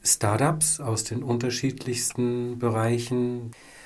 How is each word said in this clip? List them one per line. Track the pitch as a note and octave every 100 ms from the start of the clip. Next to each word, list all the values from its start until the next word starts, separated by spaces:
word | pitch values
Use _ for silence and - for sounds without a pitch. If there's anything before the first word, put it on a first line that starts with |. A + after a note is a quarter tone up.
Startups | - - G#2 A2 D3 D#3 - -
aus | A2 G#2+
den | - A2+
unterschiedlichsten | B2 A#2+ B2 A#2 C3+ - - A#2+ - - A#2+ B2 A#2+ A#2+
Bereichen. | A#2+ A2 A2+ A#2+ A#2 B2 B2 A#2+ A#2 - - -